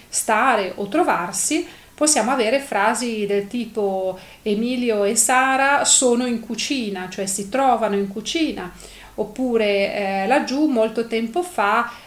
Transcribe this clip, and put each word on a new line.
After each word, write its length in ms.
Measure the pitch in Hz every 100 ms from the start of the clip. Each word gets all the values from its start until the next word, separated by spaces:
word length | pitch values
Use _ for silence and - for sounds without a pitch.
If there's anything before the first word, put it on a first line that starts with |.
| -
stare 640 | - - 214 262 214 185 -
o 120 | 202
trovarsi, 800 | 311 311 170 180 - - 320 349 - -
possiamo 380 | - 294 269 220
avere 280 | 269 214 185
frasi 680 | - 208 214 233 240 220 202
del 220 | 202 202
tipo: 680 | 240 226 220 202 190 185 185 - -
"Emilio 600 | 220 208 240 254 247 208
e 120 | 202 226
Sara 680 | - 254 269 262 277 285 -
sono 400 | - 254 233 247
in 140 | 226
cucina", 680 | - 220 - 269 214 185 185
cioè 160 | 208 196
si 240 | - 196
trovano 460 | 262 269 233 214 202
in 120 | 196
cucina, 640 | 220 208 330 294 202 180 - - - - -
oppure, 800 | 208 - 254 226 208 202 196 202 196 196
eh, 40 | 196
"Laggiù 380 | 277 233 269 302
molto 400 | 233 220 226 226
tempo 360 | 226 226 349
fa, 480 | 359 - 202 226 233 -